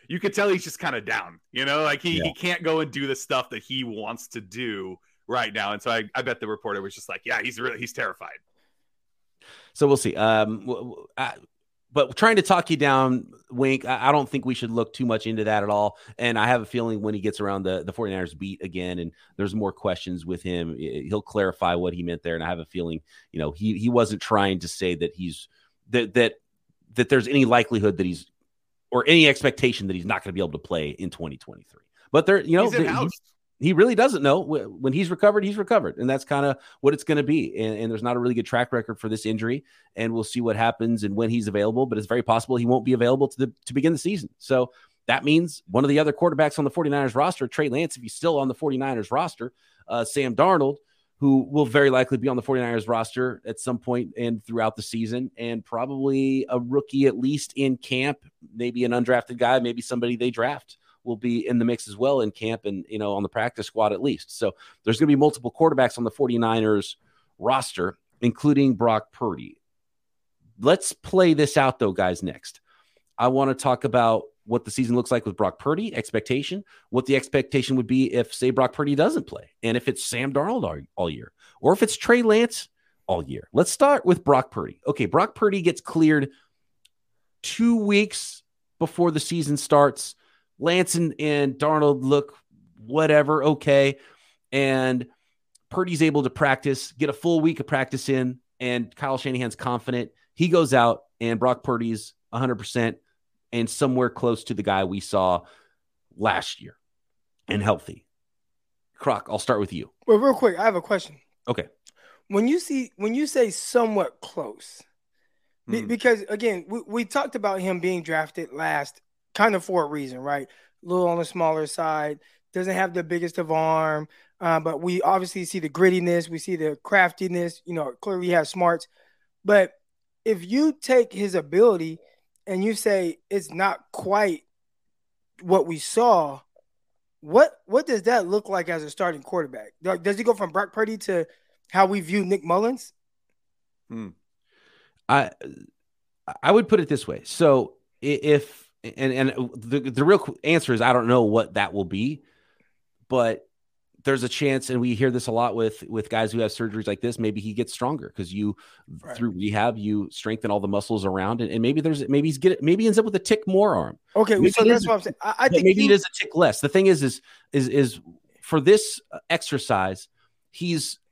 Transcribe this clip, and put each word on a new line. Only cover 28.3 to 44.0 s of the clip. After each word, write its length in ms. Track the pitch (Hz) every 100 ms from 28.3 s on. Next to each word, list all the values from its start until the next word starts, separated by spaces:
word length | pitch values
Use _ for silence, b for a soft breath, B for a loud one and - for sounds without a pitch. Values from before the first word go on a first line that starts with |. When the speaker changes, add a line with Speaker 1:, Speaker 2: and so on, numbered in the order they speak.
| _ _ _ _ _ _
Speaker 2:
or 140 | 123 143
any 220 | 165 147
expectation 580 | 135 139 - 127 - 98
that 80 |
he's 120 | 92 92
not 160 | 95
gonna 80 | 98
be 80 | 90
able 120 | 82
to 60 | 73
play 320 | - 85 73
in 200 | - 92
twenty 260 | - 80 65
twenty-three. 460 | - 50 _ _ _ b b
But 140 | 151 165
there, 140 | 196
you 160 | 160 175
know, 80 |
Speaker 1:
He's 100 | 233
in 80 | 240
Speaker 2:
the, 40 | 160
he, 60 |
Speaker 1:
house. 160 | 160 165 - _ _ _ _
Speaker 2:
he 140 | 160
really 240 | 175 240 220
doesn't 260 | 269 180
know. 200 | 139 156
Wh-, 380 | 147 151 - 95
when 120 | 135
he's 180 | 151 175
recovered, 340 | 175 208 208
he's 120 | 196 208
recovered. 400 | 185 220 92 -
And 120 | 127
that's 160 | 135
kinda 340 | - 143 143 131 B B
what 140 | 139
it's 80 | 147
gonna 220 | - 147
be. 320 | 139 156 82 -
And, 180 | 110 107
and 140 | 113
there's 140 | 110
not 100 | 120
a 60 | 123
really 140 | 123
good 120 | 120 -
track 260 | 120 123
record 280 | 120 110 104
for 80 | 110
this 180 | 110 110
injury. 380 | 107 113 135 b b b 98
And 160 | 113
we'll 100 | 113
see 180 | 107 123
what 140 | 117
happens 480 | 107 113 117 113 113
and 140 | 104 101
when 120 | 113
he's 200 | 117 104
available. 380 | 101 107 120 131
But 120 | 107
it's 80 | 101
very 160 | 123
possible 320 | 120 113 - 123
he 100 | 120
won't 180 | 127
be 80 | 123
available 340 | 123 120 135 139
to 200 | - 131
the, 60 | - -
to 80 |
begin 180 | 131 156
the 60 |
season. 300 | 160